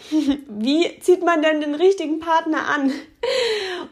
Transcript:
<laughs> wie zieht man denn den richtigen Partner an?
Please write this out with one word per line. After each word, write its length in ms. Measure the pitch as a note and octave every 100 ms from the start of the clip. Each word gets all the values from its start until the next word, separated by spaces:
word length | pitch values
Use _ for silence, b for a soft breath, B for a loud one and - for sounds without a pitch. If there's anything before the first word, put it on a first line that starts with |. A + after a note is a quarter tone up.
| - D#4
<laughs> 320 | C#4 C#4 -
wie 500 | G#3 A#3 D#4 E4+ -
zieht 220 | - F4+
man 180 | F4 E4
denn 180 | D#4 D#4
den 160 | D4 D4
richtigen 460 | F#4 G4 D#4 D#4+
Partner 460 | D#4+ D#4+ E4 D4+ -
an? 220 | C#4+ C4+ D4 - _ A#4+ C5 A#4 G#4+ F#4+ F4+ B